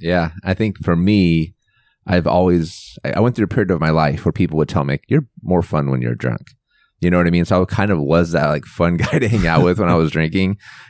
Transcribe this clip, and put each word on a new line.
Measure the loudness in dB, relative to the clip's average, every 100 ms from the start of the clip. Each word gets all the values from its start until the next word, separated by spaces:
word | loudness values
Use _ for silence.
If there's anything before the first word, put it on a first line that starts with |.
Yeah. | -2 0 -2 -4
I | -4
think | -2 -2 -2
for | -2 2
me, | 4 4 4 2 -2 -8 _ _ _ _ -2
I've | 0 2
always, | 2 2 2 0 -8 -18 -12 -6
I, |
I | 0
went | 0 0
through | -2
a |
period | 0 0
of | 0
my | 0
life | 2 0 0 -2
where |
people | 0 0 0
would | -2
tell | -2
me, | -2 -4 -2
"You're | -2 -2 -8
more | -2 -2
fun | 0 -2 -2
when | -2
you're | -4 -4
drunk." | -4 -6 -10 _ _ _ _ _
You | 2
know | 2
what | 4
I |
mean? | 2
So | 2 2
I | 0
kind | 0 0
of | 0
was | 2 2 2
that, | 0 0
like, | -2 -6
fun | -2 -2 0
<laughs> |
guy | -2 0
to | 0
hang | 0 2
out | 2
with | 2 2
when | 2
I | 2
was | 0
drinking. | 0 -2 0 -2 -4 -10 -20